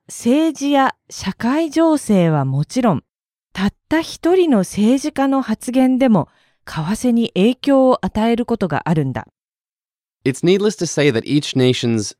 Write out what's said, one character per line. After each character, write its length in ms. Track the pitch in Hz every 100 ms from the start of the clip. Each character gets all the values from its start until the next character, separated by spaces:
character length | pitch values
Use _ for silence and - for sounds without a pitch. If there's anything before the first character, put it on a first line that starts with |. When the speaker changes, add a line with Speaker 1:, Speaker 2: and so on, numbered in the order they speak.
| -
Speaker 1:
政 440 | - 233 277 320
治 200 | 277 277
や 240 | 285 269 - _
社 240 | - -
会 380 | - 226 294 330
情 260 | 294 330 302
勢 320 | - 202 170
は 160 | 151
も 200 | 135 135
ち 180 | 151 -
ろ 120 | 240
ん、 100 | 143 - _ _ _ _
た 160 | - 202
っ 60 | - -
た 140 | 311
一 320 | 320 - 330
人 160 | 370 339
の 80 | 233
政 420 | 180 - 214 269
治 120 | 302
家 160 | 285 269
の 140 | 269
発 280 | 254 220 -
言 260 | 247 262 254
で 120 | 262
も、 200 | 208 - _ _ _
為 160 | - -
替 300 | 156 214 247
に 180 | 233 226
影 200 | - 208
響 340 | 254 - 269 262
を 160 | 247
与 280 | 190 - 220
え 20 |
る 100 | 233 240
こ 120 | 233
と 80 | 180
が 220 | 151 -
あ 60 |
る 100 | 160
ん 80 | 139
だ。 160 | 123 - _ _ _ _ _ _ _ _ _
Speaker 2:
It's 180 | 131 127
needless 340 | 165 196 208 -
to 80 | 170
say 240 | - 147
that 120 | 113
each 320 | - 143 143 -
nation's 560 | 127 123 120 113 101 -